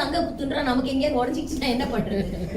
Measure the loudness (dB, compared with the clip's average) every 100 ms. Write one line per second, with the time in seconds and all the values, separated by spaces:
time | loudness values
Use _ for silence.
0 | 2 0 -2 -2 -2 0 2 2 2 2
1 | 2 2 0 -2 -2 -2 0 0 0 0
2 | 0 0 -2 -2 -2